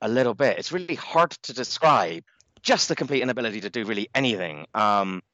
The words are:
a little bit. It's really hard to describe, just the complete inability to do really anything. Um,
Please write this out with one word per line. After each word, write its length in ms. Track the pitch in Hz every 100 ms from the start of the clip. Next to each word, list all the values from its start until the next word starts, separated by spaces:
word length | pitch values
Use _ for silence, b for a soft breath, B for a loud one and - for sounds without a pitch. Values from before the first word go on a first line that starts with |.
a 60 | 110
little 280 | 123 123 101
bit. 220 | 135 87
It's 140 | -
really 240 | 180 175 131
hard 360 | - 160 170
to 220 | - -
describe, 680 | 127 120 - 156 127 87 82 - b _ _
just 260 | - 262 -
the 80 | 160
complete 280 | 139 139
inability 360 | 127 123 117 104
to 80 | 101
do 140 | 123
really 240 | 107 101 104 135
anything. 520 | 131 104 87 76 78
Um, 480 | 107 104 101 95 92 -